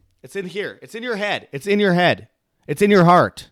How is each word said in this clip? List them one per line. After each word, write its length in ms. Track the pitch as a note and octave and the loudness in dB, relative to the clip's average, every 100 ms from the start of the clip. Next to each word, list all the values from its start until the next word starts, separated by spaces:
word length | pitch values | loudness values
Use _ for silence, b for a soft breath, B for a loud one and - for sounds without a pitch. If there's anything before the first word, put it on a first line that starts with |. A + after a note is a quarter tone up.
| _ _ | _ _
It's 100 | C#3 | -16
in 120 | G3+ F3+ | -14 -12
here. 340 | F#3+ D#3 G2 | -12 -12 -14
It's 140 | B2+ A3+ | -18 -12
in 80 | |
your 100 | B3 | -10
head. 320 | G3+ G#3 B2 - | -8 -6 -8 -10
It's 160 | C#3 G3+ | -12 -4
in 100 | G#3 | -2
your 160 | G3+ | 0
head. 320 | F3 F3 G2+ G#2 _ _ _ - | 2 0 -2 -10 _ _ _ -12
It's 160 | D3+ | -2
in 80 | G#3 | 2
your 140 | G3+ | 6
heart. 460 | E3+ F3+ G#2+ - - | 6 4 2 -4 -20